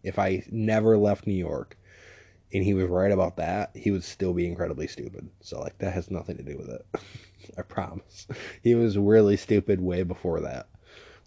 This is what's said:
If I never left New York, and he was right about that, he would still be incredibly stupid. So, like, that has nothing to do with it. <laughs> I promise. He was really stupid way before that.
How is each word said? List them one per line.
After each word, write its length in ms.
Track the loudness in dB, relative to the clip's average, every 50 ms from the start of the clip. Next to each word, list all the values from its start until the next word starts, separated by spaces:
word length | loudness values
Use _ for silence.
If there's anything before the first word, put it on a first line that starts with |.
| -10
If 160 | -6 -2 -2
I 240 | 0 0 0 -2 -4 -6
never 460 | -4 -2 0 2 2 4 6 6 6
left 300 | 6 6 4 2 0 -2
New 60 | -2 -2
York, 440 | -2 -2 -4 -4 -6 -8 -10 -16 -20 _ -20 -20 -20 -20 -20 -20 -20 -20 -20 _ _ _ _ -2
and 100 | 0 0
he 100 | 2 2
was 140 | 2 2
right 240 | 2 2 2 2 4
about 260 | 4 2 2 0 -2
that, 340 | -4 -4 -2 -2 -4 -4 -6 -8
he 160 | -4 -2 -2
would 120 | -2 -2 -4
still 300 | -8 -8 -4 -4 -2 -2
be 140 | -2 -2
incredibly 400 | -4 -4 -4 -6 -6 -6 -6 -8
stupid. 420 | -8 -10 -12 -12 -12 -12 -14 -16 -18 -20 _
So, 180 | -18 -14 -12 -10
like, 180 | -10 -10 -8 -6
that 140 | -6 -4 -4
has 160 | -4 -4 -6
nothing 280 | -6 -8 -8 -8 -10
to 60 | -12 -12
do 140 | -12 -12
with 120 | -12 -12 -12
it. 160 | -14 -14 -10 _ -10 -10 -10 -14 -20 -20 -20
<laughs> 340 | -20 _ -20 -20 -14 -12
I 40 | -12
promise. 680 | -12 -8 -6 -6 -6 -6 -8 -14 -16 _ -20 -20 -16 -14 -12 -12 -12 -14 -10 0
He 140 | 2 4 4
was 220 | 6 4 4 2
really 400 | 4 6 6 8 8 8 6 4
stupid 440 | 2 2 2 2 2 2 2 0 0
way 220 | 0 0 -2 -2 -2
before 380 | -2 -4 -4 -4 -2 -2 -2
that. 260 | -4 -6 -8 -10 -12 -16 -20 -20 _ -20 -20 -20 -20 -20 -20 -12 _